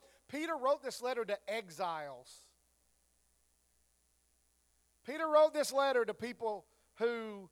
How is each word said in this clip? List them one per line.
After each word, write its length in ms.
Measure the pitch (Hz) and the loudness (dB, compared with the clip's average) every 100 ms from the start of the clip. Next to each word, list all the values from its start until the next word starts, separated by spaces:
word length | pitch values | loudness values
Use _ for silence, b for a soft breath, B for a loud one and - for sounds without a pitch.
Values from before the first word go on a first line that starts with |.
| b b - | b b -10
Peter 280 | 285 330 311 | -6 -4 -2
wrote 260 | 254 294 | 0 0
this 200 | 262 - | -2 -6
letter 240 | 240 247 208 | -4 -2 -2
to 240 | 202 - | -4 -4
exiles. 960 | 220 190 151 180 160 147 127 127 - - _ _ _ _ _ _ _ _ _ _ _ _ _ _ _ _ _ _ _ _ _ _ _ _ _ | -6 -6 -6 -4 -4 -8 -12 -18 -20 -20 _ _ _ _ _ _ _ _ _ _ _ _ _ _ _ _ _ _ _ _ _ _ _ _ _
Peter 240 | - 302 320 | -10 -4 4
wrote 260 | 302 311 | 6 6
this 200 | 302 269 | 6 2
letter 320 | 269 277 254 220 | 2 4 4 2
to 80 | |
people 520 | 208 233 240 226 202 - b b - | -2 -8 -6 -6 -6 -10 b b -2
who 540 | 226 233 220 202 185 | -2 0 -6 -10 -16